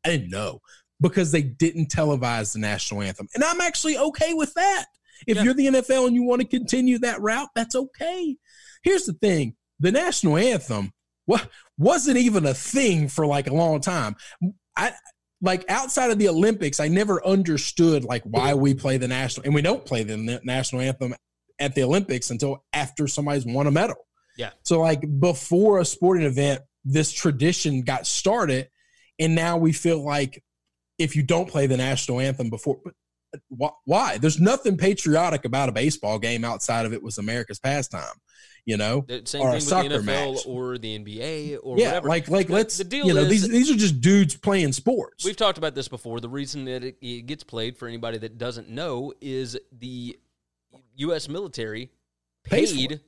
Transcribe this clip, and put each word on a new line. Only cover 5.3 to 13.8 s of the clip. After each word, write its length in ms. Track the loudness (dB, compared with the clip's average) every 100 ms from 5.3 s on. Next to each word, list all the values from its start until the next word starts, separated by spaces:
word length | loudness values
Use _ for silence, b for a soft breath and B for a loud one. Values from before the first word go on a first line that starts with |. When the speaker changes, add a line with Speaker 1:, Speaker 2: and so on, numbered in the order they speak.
| 2
Speaker 2:
Yeah. 60 |
Speaker 1:
you're 100 | 4
the 140 | 4 4
N 80 | 2
F 140 | 2
L 160 | 2 4
and 80 | 2
you 80 |
wanna 220 | 2 0 0
continue 520 | -2 0 2 4 2
that 220 | 0 -2
route, 280 | -2 -2 -4 -4
that's 200 | -2 -2
okay. 640 | -4 -6 -6 -4 -6 -6 b b b b
Here's 220 | 0 2 0
the 80 |
thing. 420 | 0 2 2 0 -6 _ _
The 120 | 2
national 460 | 2 0 2 2 4
anthem 540 | 4 0 -4 -6 -6 _ _ _ 0
wa-, 180 | 0 0 b b 2
wasn't 400 | 4 4 4 4
even 280 | 4 4 2
a 80 |
thing 540 | -2 -2 2 2 2 0
for, 180 | 0 0
like, 220 | 0 0
a 60 |
long 280 | 2 2 2